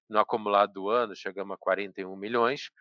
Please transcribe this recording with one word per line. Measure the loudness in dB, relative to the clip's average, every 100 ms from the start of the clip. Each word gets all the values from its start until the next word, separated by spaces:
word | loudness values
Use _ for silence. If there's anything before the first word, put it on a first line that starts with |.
| -2
No | 0
acumulado | 2 0 2 4 4
do | 0 0
ano, | 0 0 -4
chegamos | -10 -8 -8
a | -4
quarenta | 0 0 -2 -8
e | -10
um | -8
milhões, | -4 0 2 0 -8 -18